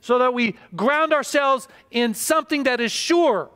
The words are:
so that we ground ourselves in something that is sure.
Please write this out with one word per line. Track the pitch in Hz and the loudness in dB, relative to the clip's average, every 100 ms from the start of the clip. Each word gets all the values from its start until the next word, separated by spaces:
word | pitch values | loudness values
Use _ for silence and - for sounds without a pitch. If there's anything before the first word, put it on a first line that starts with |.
so | - 247 | 0 2
that | 254 | 2
we | 247 233 - - 175 | 0 -2 -4 -14 -4
ground | 214 294 320 | 0 0 2
ourselves | 302 262 294 277 262 - - _ | 0 0 0 0 0 -4 -20 _
in | 233 240 | -2 -2
something | 214 - 320 - 294 | -2 0 0 0 -2
that | 262 247 | 0 0
is | 233 | -2
sure. | - - 339 330 202 139 | -4 0 2 2 0 -4